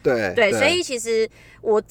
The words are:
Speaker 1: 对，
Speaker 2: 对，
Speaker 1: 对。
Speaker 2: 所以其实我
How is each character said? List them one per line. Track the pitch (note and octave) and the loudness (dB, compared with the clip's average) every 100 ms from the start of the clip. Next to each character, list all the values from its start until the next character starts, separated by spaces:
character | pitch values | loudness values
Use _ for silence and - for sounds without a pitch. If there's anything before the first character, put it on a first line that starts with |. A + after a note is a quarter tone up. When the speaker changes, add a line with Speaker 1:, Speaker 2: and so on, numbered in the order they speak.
Speaker 1:
对， | D3 A#2+ G2 C#3+ | -2 0 0 2
Speaker 2:
对， | G#3 | 2
Speaker 1:
对。 | |
Speaker 2:
所 | - D4 | 2 2
以 | F4+ | 0
其 | E4 B3 | -4 -8
实 | A3+ A3 A3 - - - | -4 -2 -2 -6 -20 -10
我 | - G#3+ - | -2 -2 -2